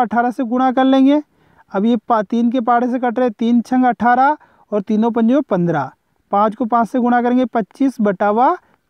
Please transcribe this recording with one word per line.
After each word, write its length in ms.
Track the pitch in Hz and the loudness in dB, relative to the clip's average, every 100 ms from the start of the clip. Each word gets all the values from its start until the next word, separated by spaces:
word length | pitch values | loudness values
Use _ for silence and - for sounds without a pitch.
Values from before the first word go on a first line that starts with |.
अठारह 300 | 240 240 240 | 0 0 -2
से 120 | 247 | -4
गुणा 280 | 247 247 262 | -4 -2 0
कर 140 | 247 262 | 2 2
लेंगे। 360 | 269 269 294 294 _ _ _ _ | 4 4 2 -2 _ _ _ _
अब 140 | 196 214 | -4 0
ये 100 | 240 | -2
पा-, 260 | - 233 | 0 -2
तीन 280 | 208 233 240 | 0 -2 0
के 100 | 262 | -2
पहाड़े 260 | 233 240 247 | 0 0 0
से 120 | 247 | -2
कट 200 | 247 233 | -4 -2
रहे, 100 | 254 | -4
तीन 320 | 214 226 240 | -2 0 0
छंग 240 | 214 254 254 | 0 0 0
अठारह 520 | 233 233 247 269 302 _ _ _ | 0 0 2 2 0 _ _ _
और 100 | 208 | -6
तीनों 300 | 196 214 233 | -2 0 0
पंजों 300 | 233 226 269 | 0 2 0
पन्द्रह, 500 | 294 190 175 156 131 - _ _ _ | 0 -2 0 -2 -6 -12 _ _ _
पाँच 240 | 202 214 208 | 0 0 -2
को 100 | 233 | -2
पाँच 240 | 240 226 | 0 0
से 100 | 262 | -2
गुणा 220 | 240 240 | 0 0
करेंगे, 240 | 240 247 254 | 0 0 -2
पच्चीस 520 | 233 208 - 269 - | -4 -6 -2 -4 0
बटावा 540 | 208 196 208 214 262 359 _ _ _ | -2 0 -2 2 0 0 _ _ _